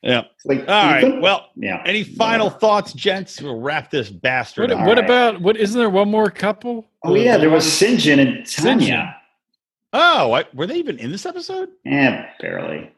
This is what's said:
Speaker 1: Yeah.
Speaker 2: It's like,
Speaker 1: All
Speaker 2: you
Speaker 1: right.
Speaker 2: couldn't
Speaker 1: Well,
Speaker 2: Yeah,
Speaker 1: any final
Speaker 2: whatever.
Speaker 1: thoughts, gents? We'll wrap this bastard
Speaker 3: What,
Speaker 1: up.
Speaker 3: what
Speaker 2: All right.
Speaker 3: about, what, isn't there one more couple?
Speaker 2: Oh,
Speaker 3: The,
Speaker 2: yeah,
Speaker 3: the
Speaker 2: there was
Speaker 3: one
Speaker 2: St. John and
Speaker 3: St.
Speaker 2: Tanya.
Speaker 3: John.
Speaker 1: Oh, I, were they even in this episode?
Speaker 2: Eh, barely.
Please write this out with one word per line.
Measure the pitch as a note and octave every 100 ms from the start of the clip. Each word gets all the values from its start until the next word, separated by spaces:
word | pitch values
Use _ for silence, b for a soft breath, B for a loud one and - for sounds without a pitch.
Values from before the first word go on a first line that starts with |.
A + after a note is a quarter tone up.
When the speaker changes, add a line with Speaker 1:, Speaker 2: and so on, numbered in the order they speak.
Speaker 1:
Yeah. | - B2 A2+ _
Speaker 2:
It's | -
like, | C3+ -
Speaker 1:
All | G3+ F#3+
Speaker 2:
you |
Speaker 1:
right. | E3
Speaker 2:
couldn't | C4 C4
Speaker 1:
Well, | F3+ G3 - -
Speaker 2:
Yeah, | G2 F#2 -
Speaker 1:
any | G#3
final | G#3 - A3 A3+ G#3
Speaker 2:
whatever. | -
Speaker 1:
thoughts, | A3 G#3 -
gents? | C3+ G3+ F#3+ F#3 -
We'll | D3 A#2
wrap | B2+ D3+ C3
this | D3 G#2+
bastard | F#2+ B2+ B2+ A#2+ - A#3
Speaker 3:
What, | A3
Speaker 1:
up. | F#3
Speaker 3:
what | A#3
Speaker 2:
All |
right. | A3+ B3 A#3+
Speaker 3:
about, | G3
what, | F3 A3
isn't | G#3 A#3+
there | A3+
one | F#3+ G#3
more | G#3+ G#3+
couple? | - F#3+ G#3 B3 A#3 A3 _
Speaker 2:
Oh, | D#3+
Speaker 3:
The, | F#3+
Speaker 2:
yeah, | A#3+ G#3+
Speaker 3:
the |
Speaker 2:
there | D#3
was | D#3 E3
Speaker 3:
one |
Speaker 2:
St. | C#3+ G#3 A#3+
John | D3+ C#3+
and | C3+ A2+ -
Speaker 3:
St. | - D#3+ C4
Speaker 2:
Tanya. | C3
Speaker 3:
John. | D#2+ D#2+ - _ _ _ _ _ _ _
Speaker 1:
Oh, | B3+ E4+ D#4 C3+
I, | A#2+ -
were | B2+ E3
they | E4+
even | D4+ F3+
in | A#2
this | F#3 F4+
episode? | F4+ E4+ F#4+ F#4+ _ -
Speaker 2:
Eh, | C#3 C3+ G2 - -
barely. | - E2+ E2+ D#2 -